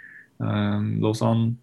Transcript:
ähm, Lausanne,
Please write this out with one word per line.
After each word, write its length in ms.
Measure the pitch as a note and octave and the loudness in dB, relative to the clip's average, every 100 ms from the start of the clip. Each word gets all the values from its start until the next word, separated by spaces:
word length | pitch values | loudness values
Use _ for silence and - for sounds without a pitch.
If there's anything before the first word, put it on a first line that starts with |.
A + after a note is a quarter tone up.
| - - - - | -20 -20 -20 -6
ähm, 580 | A2 G#2+ G#2 G#2 G#2+ G#2+ | -2 0 0 0 -2 0
Lausanne, 560 | G#2+ A2+ A#2 A2+ A2+ A#2+ | 0 2 2 2 0 -2